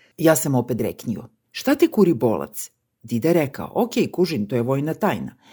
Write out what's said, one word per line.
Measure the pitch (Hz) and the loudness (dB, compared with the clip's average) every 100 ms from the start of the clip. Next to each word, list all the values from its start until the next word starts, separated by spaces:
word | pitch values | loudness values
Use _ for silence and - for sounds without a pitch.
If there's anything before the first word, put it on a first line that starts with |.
| _ - | _ 0
Ja | 160 156 | 4 4
sam | 151 131 | 4 0
opet | 120 120 | 0 -2
reknio: | 107 85 120 92 - _ _ | -4 -6 -6 -8 -8 _ _
„Šta | - - 285 | -6 -2 2
te | 330 | 2
kuri | - 180 | 4 4
bolac?” | 139 120 90 69 - - _ _ _ | 4 2 0 -4 -10 -16 _ _ _
Dida | 117 120 160 | -6 -2 2
je | |
rekao: | 170 139 - 80 - | 2 0 -4 -6 -2
„Okej, | 233 - 170 | -2 0 0
kužin, | - 180 143 101 | 0 -2 -2 -2
to | 123 | -2
je | |
vojna | 117 135 147 | 0 -2 -2
tajna, | 156 208 117 - - _ | -2 -2 -2 -6 -14 _